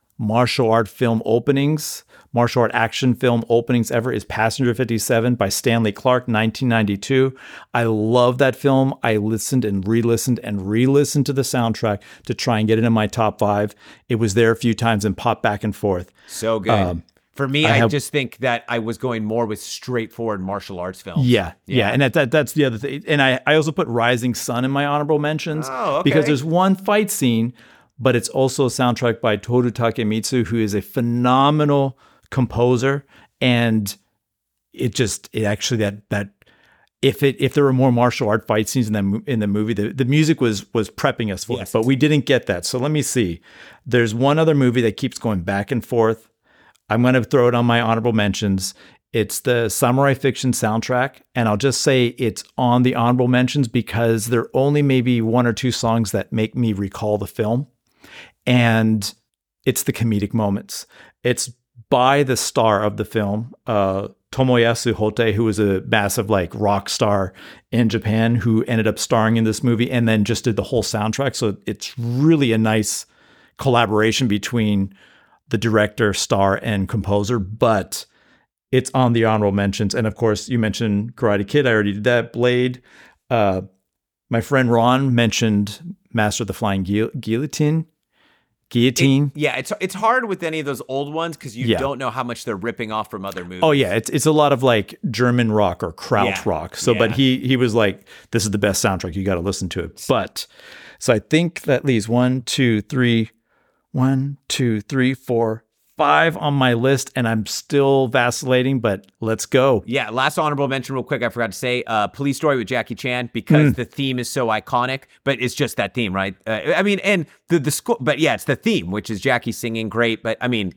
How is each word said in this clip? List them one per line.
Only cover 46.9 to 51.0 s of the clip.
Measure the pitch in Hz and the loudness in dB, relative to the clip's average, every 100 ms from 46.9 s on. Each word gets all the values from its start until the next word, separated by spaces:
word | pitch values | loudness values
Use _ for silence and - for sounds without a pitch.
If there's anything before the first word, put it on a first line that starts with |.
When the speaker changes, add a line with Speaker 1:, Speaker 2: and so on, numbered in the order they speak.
| 107 | 2
Speaker 1:
gonna | 123 127 | 2 2
throw | 113 139 123 | 2 2 4
it | |
on | 120 | 2
my | 120 117 | 2 2
honorable | 113 113 117 | 2 0 0
mentions. | 110 104 98 104 95 95 - - _ _ | 0 0 0 0 -2 -4 -12 -20 _ _
It's | 117 104 - | -4 -2 -4
the | - 120 113 | -2 0 0
Samurai | - 127 131 139 | 0 2 4 2
Fiction | 131 139 120 127 | 2 0 0 -2
soundtrack, | 120 113 110 - 123 | 0 0 -2 -2 -2